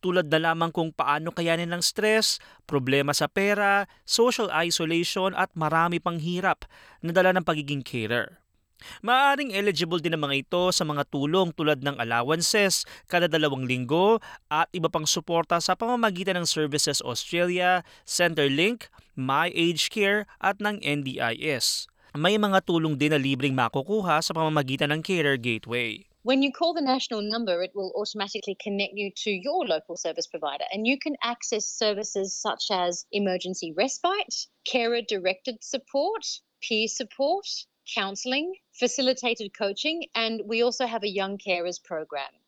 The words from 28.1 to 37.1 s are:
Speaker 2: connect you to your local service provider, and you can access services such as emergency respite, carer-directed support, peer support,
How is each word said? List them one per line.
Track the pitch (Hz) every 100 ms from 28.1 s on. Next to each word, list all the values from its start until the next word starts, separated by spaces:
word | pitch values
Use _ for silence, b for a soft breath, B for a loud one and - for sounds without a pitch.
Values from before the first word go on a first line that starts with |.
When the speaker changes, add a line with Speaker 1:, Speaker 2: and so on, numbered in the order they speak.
| 214 202 220 202 190
Speaker 2:
connect | 208 202 196 196
you | 202 - -
to | 196
your | 180 359 277
local | 160 - 165
service | 165 160
provider, | - 160 151 143 -
and | 196 220
you | 269
can | 320 285 226
access | 240 - 214 214
services | - 214 202 214 202 190
such | - 214 226 -
as | 190 175 175 -
emergency | 202 196 185 180 190 165 160
respite, | 269 - 349 403 - - - _
carer-directed | - 254 233 240 240 202 180 185 - 226
support, | - 262 _ 277 320 440 - - _ _
peer | - 220 220
support, | - 220